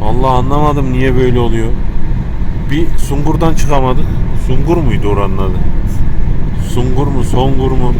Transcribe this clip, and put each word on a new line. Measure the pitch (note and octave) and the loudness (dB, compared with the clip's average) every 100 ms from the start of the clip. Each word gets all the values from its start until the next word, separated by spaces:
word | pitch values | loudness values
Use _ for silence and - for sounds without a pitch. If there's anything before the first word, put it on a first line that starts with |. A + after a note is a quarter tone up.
Allah, | - A#2+ C3+ | 0 0 0
anlamadım | B2+ B2+ C#3+ D3+ D3 C3+ | 0 0 0 0 0 -2
niye | B2 C3 B2+ | 0 0 0
böyle | B2+ B2 | 0 0
oluyor. | A#2 A2+ A2 - - - - - - - - - - | 0 0 0 -2 -2 0 0 0 -4 -4 -4 -4 -4
Bir | C#3+ E3 - | 0 2 2
Sungur'dan | - - D3 D#3+ E3 | 2 0 -2 0 2
çıkamadık. | D#3 C#3+ C#3+ C3 C3+ - - - - - | 2 2 2 2 2 0 0 -2 -2 0
Sungur | - - A#3+ | 0 2 0
muydu | D#3+ - G#3 | 0 0 0
oranın | C#3 G2+ F#2+ | -2 -2 -2
adı? | F#2 F2+ - - - - - - - - - - - | -2 0 0 0 0 0 2 2 2 2 0 -2 -4
Sungur | - - - C#3+ | -2 0 0 0
mu, | C#3 | -2
Songur | - B2 C3+ - - | 0 0 2 0 0
mu? | B2+ - - | 0 0 0